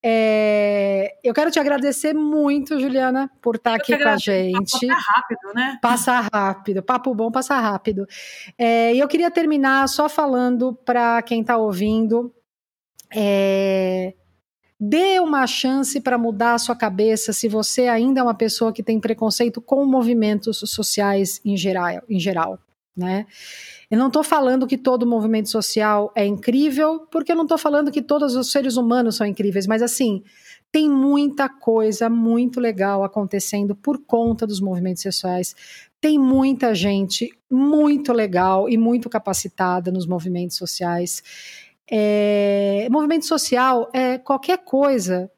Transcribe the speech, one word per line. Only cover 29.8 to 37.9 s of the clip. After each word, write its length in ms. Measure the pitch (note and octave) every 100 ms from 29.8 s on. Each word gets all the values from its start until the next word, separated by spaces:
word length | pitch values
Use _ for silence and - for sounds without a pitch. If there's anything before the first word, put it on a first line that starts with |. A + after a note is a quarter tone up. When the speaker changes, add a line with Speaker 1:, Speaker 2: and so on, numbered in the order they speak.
Speaker 1:
assim, 420 | A#3+ - B3 G3 - _ - - _
tem 200 | D#4 D4+
muita 580 | C#4 C#4 C#4+ C#4+ C#4+ C4+
coisa 600 | C4+ - A3+ A3 G#3+ A3+
muito 500 | A#3 A3+ A#3 B3 B3
legal 420 | A#3 G3 G3 G3
acontecendo 720 | G3 G#3+ G3 G3+ - G#3 G3+
por 300 | G3+ - C#4+ -
conta 400 | A#3 A#3 A3+ A3
dos 140 | G3+
movimentos 440 | G3 F3+ F#3 F3+
sociais. 520 | G3 F3+ F#3+ F3+ F3+ - - - - _
Tem 180 | D4+ D4+
muita 560 | C4 C4+ C4+ C4 B3 G3+
gente 540 | G3 G3 F#3+ - A#3 _ _
muito 600 | B3+ C#4+ D4+ D4